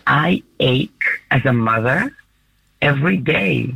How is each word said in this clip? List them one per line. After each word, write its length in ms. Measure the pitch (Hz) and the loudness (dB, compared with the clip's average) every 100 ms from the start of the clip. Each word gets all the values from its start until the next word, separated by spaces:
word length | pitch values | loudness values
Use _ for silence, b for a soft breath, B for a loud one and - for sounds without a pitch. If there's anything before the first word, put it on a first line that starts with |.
| - | 0
I 360 | 143 160 190 - _ | 0 0 -2 -4 _
ache 420 | - 127 - _ - - - | 0 0 -2 _ -6 -6 -2
as 120 | 135 | 0
a 100 | 135 | 2
mother 600 | 120 113 113 117 147 262 - _ _ _ _ _ _ | 0 0 0 0 0 -2 -8 _ _ _ _ _ _
every 360 | 147 139 160 190 | -2 0 2 0
day 560 | 127 170 196 131 120 | 0 0 0 0 -2